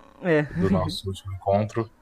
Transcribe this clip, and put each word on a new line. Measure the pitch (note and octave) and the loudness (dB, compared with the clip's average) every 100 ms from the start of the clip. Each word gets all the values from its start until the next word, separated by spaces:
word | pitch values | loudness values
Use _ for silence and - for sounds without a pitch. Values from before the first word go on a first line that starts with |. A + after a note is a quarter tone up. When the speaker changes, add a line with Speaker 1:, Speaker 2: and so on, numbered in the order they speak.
| - - | -4 -6
Speaker 1:
É. | F3+ D3+ | 2 2
Speaker 2:
do | D3 E3 F#3+ | 2 0 2
nosso | F#3+ - - G2 | 2 0 -4 -8
último | F#2+ G2 | -8 -10
encontro. | F#2+ G2 G2+ G#2+ A#2 A2 _ | -6 0 2 2 -2 -6 _